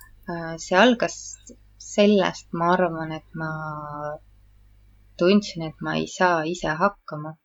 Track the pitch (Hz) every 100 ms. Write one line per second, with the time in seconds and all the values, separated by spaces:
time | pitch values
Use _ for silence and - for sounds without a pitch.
0 | - - - 170 165 165 - 185 233 240
1 | 165 - - - - - _ - - -
2 | 208 208 175 170 - 170 170 180 180 165
3 | 160 156 - 160 160 156 156 151 151 147
4 | 147 151 _ _ _ _ _ _ _ _
5 | _ - 175 208 208 170 160 - 156 156
6 | 156 - 180 170 156 180 160 156 196 -
7 | - 151 156 160